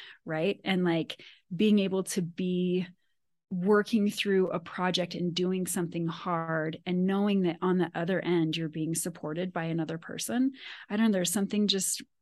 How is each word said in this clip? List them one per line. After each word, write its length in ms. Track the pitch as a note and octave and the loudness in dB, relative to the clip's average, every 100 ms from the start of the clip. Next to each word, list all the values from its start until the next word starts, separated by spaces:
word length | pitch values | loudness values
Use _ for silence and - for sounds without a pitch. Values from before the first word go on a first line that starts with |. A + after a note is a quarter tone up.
| - - | -20 -16
right? 360 | - D#3 F#3 - | -6 -2 0 -2
And, 200 | F#3+ F#3 | 0 2
like, 360 | F3 E3 - - - - - | 2 2 -2 -8 -16 -20 -12
being 240 | E3+ G#3+ G#3 | 2 4 6
able 240 | F#3+ F#3+ | 4 0
to 180 | F3+ G3+ | -2 -2
be 640 | E3+ - F#3 F3+ F3+ F3+ F3+ - _ _ _ _ - | -4 -2 -2 0 2 0 -2 -12 _ _ _ _ -8
working 600 | F3+ F#3+ G#3 G3+ A3+ G#3 | -2 4 4 4 2 2
through 400 | - G3+ F#3+ F#3 | 0 2 2 2
a 80 | F3+ | -2
project 560 | E3+ - F3+ F3+ E3+ | -6 -2 0 0 -2
and 200 | - F3 | -2 -2
doing 320 | F3 F3+ F#3 F3 | 0 0 0 -2
something 400 | F#3+ E3+ E3+ E3 | -2 -2 -2 -4
hard 720 | E3 F#3 E3 E3 D#3+ D#3+ E3 | -4 -4 -2 0 -2 -2 -4
and 220 | F#3 F3+ F#3 | -2 0 2
knowing 360 | G3 G#3 G3 | 2 2 2
that 140 | F3 E3+ | 2 0
on 160 | F#3 F3+ | 2 2
the 120 | F3 | 2
other 260 | E3+ E3+ F#3 | -2 -2 -2
end, 360 | - F3 D#3+ E3 | 2 2 2 0
you're 120 | D#3+ | -4
being 260 | D#3+ D#3 | -4 -2
supported 580 | E3 F3+ E3 D3+ D#3+ F#3 | -2 -4 -6 -6 -4 -4
by 100 | F3 | -4
another 320 | E3 E3 D#3 E3 | -2 -2 -2 -6
person. 540 | - B3+ - A#3+ C4+ - - - - | -8 -10 -4 0 0 -2 -16 -16 -6
I 60 | G3+ | 2
don't 100 | A3+ | 2
know, 60 | |
there's 200 | F#3 F3 | 2 0
something 340 | G#3 G3 G#3 G3+ | 0 0 0 0
just, 340 | G3 F#3+ - - _ | 0 -2 -4 -8 _